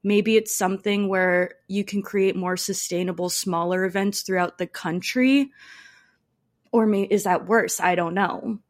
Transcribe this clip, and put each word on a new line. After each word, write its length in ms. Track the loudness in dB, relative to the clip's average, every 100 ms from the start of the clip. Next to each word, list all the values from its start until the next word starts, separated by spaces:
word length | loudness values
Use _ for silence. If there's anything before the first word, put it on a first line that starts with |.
Maybe 320 | 4 2 4 2
it's 180 | 2
something 540 | -2 -2 -2 -2 0 0
where 480 | 2 2 2 0 -6 _
you 160 | -6 -4
can 160 | -6
create 340 | -4 0 0 0
more 220 | -4 -4
sustainable, 720 | -4 -6 -4 -4 -4 -4 -4
smaller 560 | -4 -2 -2 0 0 0
events 380 | 0 -2 -4
throughout 340 | -4 -2 -2 -4
the 100 | -8
country. 840 | -6 -6 -4 -4 2 4 4 0 _ -20 -20 -20 _ _ _ _ _ _ _ _
Or 120 | 2 4
may-, 180 | 2
is 200 | 2 0
that 240 | 2 0 2
worse? 320 | 2 2 0
I 160 | 0 2
don't 180 | 0
know. 460 | 0 0 -2 -6 -8